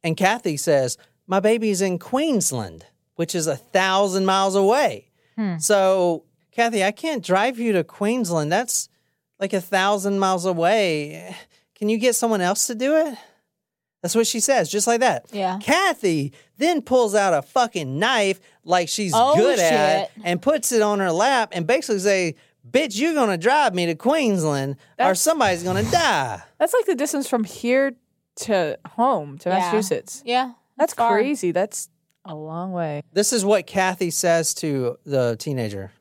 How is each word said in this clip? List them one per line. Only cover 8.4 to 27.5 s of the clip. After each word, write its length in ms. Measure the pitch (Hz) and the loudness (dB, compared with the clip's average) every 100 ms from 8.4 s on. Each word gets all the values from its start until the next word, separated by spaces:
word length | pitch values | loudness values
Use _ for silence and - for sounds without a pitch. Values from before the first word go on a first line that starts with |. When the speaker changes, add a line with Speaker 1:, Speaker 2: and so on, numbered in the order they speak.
| 151 | 0
Speaker 1:
That's, 380 | 185 247 - - _ _ _ _ _ | -2 -2 -6 -8 _ _ _ _ _
like, 140 | 196 | -4
a 80 | 196 | -4
thousand 580 | 180 190 190 208 196 196 | -2 0 2 0 0 0
miles 260 | 190 185 180 | 0 0 -2
away. 880 | 175 170 220 190 156 147 156 180 190 - _ _ | 0 2 2 2 0 -6 -12 -16 -18 -20 _ _
Can 140 | _ 208 | _ -2
you 80 | 220 | 0
get 160 | 247 233 | 0 0
someone 240 | 233 214 | 0 0
else 260 | 180 202 - | 0 0 -4
to 80 | |
do 220 | 226 262 311 | -2 0 2
it?" 200 | 311 240 - _ _ _ _ _ _ _ | 0 -4 -18 _ _ _ _ _ _ _
That's 120 | 175 | -2
what 120 | 220 226 | 0 0
she 100 | 233 | 0
says, 280 | 202 262 160 | 2 2 2
just 180 | 202 208 | -2 0
like 140 | 233 | 2
that. 260 | 247 139 - | 2 0 -6
Speaker 2:
Yeah. 260 | 208 185 185 | -6 -4 -4
Speaker 1:
Kathy 720 | 208 320 381 320 196 160 139 - _ _ | 0 2 2 0 0 0 -2 -8 _ _
then 260 | 302 330 | 0 0
pulls 320 | - 254 226 208 | 2 2 2 2
out 180 | 196 | 2
a 80 | 156 | 0
fucking 560 | - 262 240 190 139 135 | 0 -2 0 -2 -6 -2
knife 420 | 220 254 202 190 _ _ | 0 2 0 -2 _ _
like 260 | 160 180 170 | -2 0 0
she's 240 | - 196 | -4 0
Speaker 2:
Oh, 200 | 220 254 | 2 4
Speaker 1:
good 240 | 311 440 226 | 4 4 4
at 520 | 170 156 151 156 - | 4 4 4 2 -2
Speaker 2:
shit. 80 | - | -8
Speaker 1:
and 160 | 190 175 | -4 -2
puts 300 | 214 302 - | 0 0 0
it 120 | 233 | 0
on 180 | 214 208 | 2 0
her 100 | 190 | 0
lap 380 | 165 233 262 214 | 2 2 2 0
and 140 | 180 165 | -4 0
basically 320 | 277 - 208 | 0 0 -2
say, 380 | 190 196 175 - _ _ 120 | 0 0 0 -6 _ _ -2
"Bitch, 280 | 131 302 196 | 0 0 -2
you're 180 | 302 | -2
gonna 220 | 311 226 180 | 0 0 0
drive 380 | 185 294 269 | 2 2 2
me 120 | 180 170 | 0 -2
to 100 | 156 | -2
Queensland 800 | 233 320 254 196 156 143 135 139 _ - | 0 2 2 0 0 0 -2 -8 _ 0
or 80 | - | 0
Speaker 3:
That's 120 | 180 | 2
Speaker 1:
somebody's 440 | 311 320 220 180 | 0 2 2 0
gonna 180 | 175 185 214 | -2 -2 0
die." 520 | 349 311 180 127 95 - _ | 2 2 0 -2 -6 -14 _
Speaker 3:
That's 140 | 320 | 0
like 140 | 494 427 | 2 0
the 80 | |
distance 320 | 285 294 294 262 | -2 -2 -4 -2
from 140 | 247 | -2
here 500 | 208 | -2